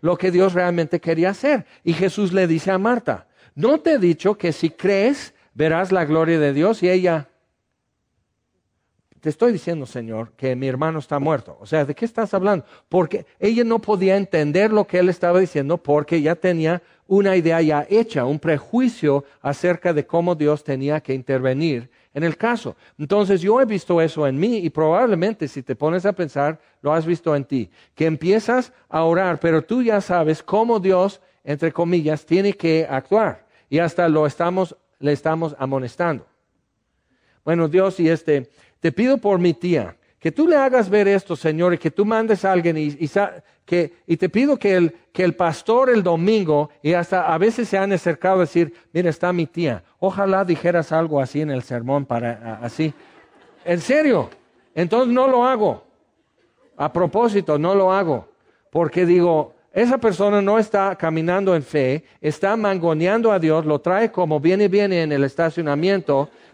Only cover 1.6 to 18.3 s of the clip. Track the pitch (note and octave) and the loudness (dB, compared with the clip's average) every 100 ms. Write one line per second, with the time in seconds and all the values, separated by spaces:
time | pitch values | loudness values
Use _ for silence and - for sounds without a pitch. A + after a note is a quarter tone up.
1.6 | - _ E3+ D#3+ F#3+ G#3 G3 F#3+ F3 D#3+ | -4 _ -4 0 0 0 0 2 2 0
2.6 | F#3+ F#3+ G#3+ B3 - G2+ - _ _ - | 0 0 0 -2 -2 -6 -8 _ _ -2
3.6 | G#3+ D#4 E4 C#4+ F3+ D#3 F#3+ G#3 E3+ D3+ | 0 2 2 2 2 2 0 0 -2 -2
4.6 | E3 - F#3+ G3 A3 C#4+ - _ _ A#2+ | -4 -2 0 2 2 0 -8 _ _ -2
5.6 | D#3 E3 F#3 F#3+ D3+ D#3 E3 E3 D3 C#3 | 0 0 0 0 2 0 2 2 2 2
6.6 | F#3 A3+ F3+ F#3 F3+ D#3+ C#3 _ _ _ | 0 2 2 2 2 -2 -4 _ _ _
7.6 | _ _ _ _ _ _ _ _ _ _ | _ _ _ _ _ _ _ _ _ _
8.6 | _ _ _ _ _ _ D#3 - A#3+ G3 | _ _ _ _ _ _ -8 0 0 0
9.6 | - D#3+ C3 B2+ A2+ A2 A2+ - C3 B2+ | -6 -8 -8 -12 -10 -10 -10 -6 -6 -4
10.6 | C3+ B2+ D#3 D#3+ - D3 D3 D3+ - D2 | -4 -2 -4 -4 -6 -4 -2 -2 -6 -18
11.6 | G#2+ D#3 C#3+ D3 A#3 - A3 G3 G3 F#3 | -4 -2 -2 -4 -6 -4 -4 -2 0 -2
12.6 | - - _ F3+ E3 - - - G#3+ A#3 | -4 -20 _ -2 0 -4 -10 -4 -2 0
13.6 | A#3 A3+ A3 G3+ F#3+ G3 F#3+ E3 D3 E3+ | 0 0 0 0 2 0 0 -2 0 2
14.6 | G#3+ G#3+ - F3+ F3+ F3 F3 F3+ F#3 D3+ | 2 2 0 2 0 0 2 2 2 -2
15.6 | C#3 D#3+ - D3 D3 E3+ D3 F3 F#3 E3+ | -2 -2 0 0 0 0 0 0 0 0
16.6 | D#3 E3+ _ _ - G3 G3 F#3 E3 E3 | 0 -2 _ _ 0 2 4 2 2 2
17.6 | D#3 D3 C#3+ G#3+ A3+ D3 B2 | 2 0 2 0 0 -2 -2